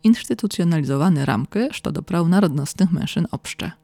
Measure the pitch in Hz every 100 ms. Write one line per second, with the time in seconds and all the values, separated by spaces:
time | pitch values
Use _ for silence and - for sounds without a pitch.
0 | 220 233 - 226 202 - 170 160 135 139
1 | 170 151 139 113 131 196 262 - - 147
2 | - 170 170 190 185 139 139 - 185 -
3 | - - 170 - - - 90 -